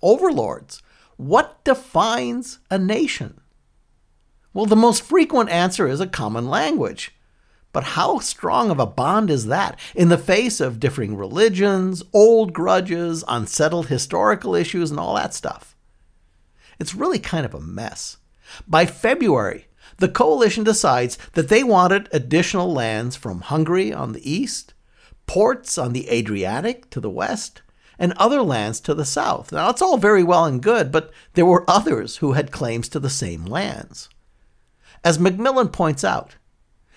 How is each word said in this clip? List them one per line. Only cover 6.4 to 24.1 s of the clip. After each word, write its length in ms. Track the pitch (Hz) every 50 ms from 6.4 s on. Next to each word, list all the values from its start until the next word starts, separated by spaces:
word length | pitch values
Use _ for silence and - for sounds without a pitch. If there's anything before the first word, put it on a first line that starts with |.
| 120 131
language. 640 | 160 214 311 302 330 214 120 92 - - - - _ _ _ _ _ _ _ _ _ _ _ _
But 100 | - -
how 380 | 135 - - 165 185 - 320 226
strong 500 | - - - - - 170 - 247 233 208
of 80 | 160 135
a 80 | 117
bond 420 | 92 - - 127 156 196 220 214 170
is 180 | 147 123 110
that 340 | 107 143 190 196 - - - - - -
in 140 | 185 175 170
the 80 | 170 170
face 420 | - 202 185 214 254 240 - -
of 180 | 151 127 117 110
differing 380 | 139 123 - 135 107 101 107
religions, 880 | 98 98 98 127 185 226 226 180 185 202 202 190 185 185 185 180 160 - _
old 400 | - 202 214 226 233 220 220 180
grudges, 720 | 156 160 170 190 185 185 180 190 170 170 170 170 165 160 -
unsettled 600 | - 123 120 135 - - - 151 156 175 170 147 139
historical 680 | 139 120 - - - 175 208 214 208 202 - 202 175
issues, 380 | 175 165 - - 175 170 151
and 80 | 147 151
all 160 | - - -
that 180 | - - - -
stuff? 400 | - - - - - - - _ _ _ _ _ _ _ _ _ _ _ _ _ _ _ _ _ _ _ _ _ -
It's 160 | 160 - 185
really 240 | 214 285 370 302 -
kind 260 | - - 165 160 127
of 80 | -
a 80 | - 69
mess. 580 | 78 82 90 101 113 - - - - - - _ _ _ _ _ _ - - - - -
By 180 | 160 160 180
February, 800 | 175 - - - 226 277 - 240 196 139 117 101 92 - - - _ _ _ _ - - -
the 100 | 190 -
coalition 520 | - - 240 - 302 262 226 196 - 226
decides 540 | 208 220 208 - - 147 123 123 127 123 - - - -
that 160 | - 165 147 -
they 160 | 214 247 277
wanted 460 | 240 202 180 180 180 196 202 208 -
additional 580 | 175 147 117 123 151 170 - - 208 180 180 185
lands 460 | 156 127 113 113 110 107 120 123 -
from 240 | - - 110 90 90
Hungary 540 | - - 143 156 160 165 180 185 196 214 -
on 180 | - 131 117